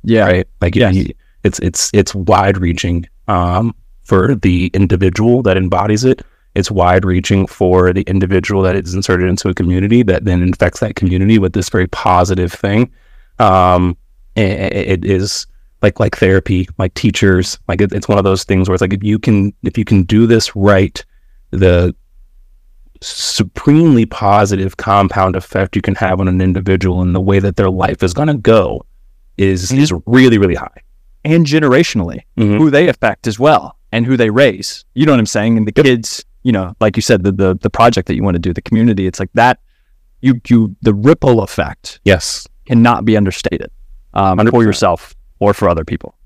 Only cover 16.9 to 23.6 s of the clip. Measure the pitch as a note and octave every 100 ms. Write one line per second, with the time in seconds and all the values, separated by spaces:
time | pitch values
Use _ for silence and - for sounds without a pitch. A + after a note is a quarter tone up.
16.9 | - A2+ - G2+ F#2 F#2+ - - F2 G2+
17.9 | G#2 - G2+ G2 F#2+ - F#2+ F#2 F#2 F#2+
18.9 | G2 G#2 G#2 - G#2 G2+ - - - G#2
19.9 | G#2 F2 G#2+ A2+ A2+ - G#2 G2 G2 G2
20.9 | - - _ _ _ _ F#2+ F#2+ F2 F2+
21.9 | - _ _ - _ _ _ _ _ -
22.9 | _ - - - - G2 -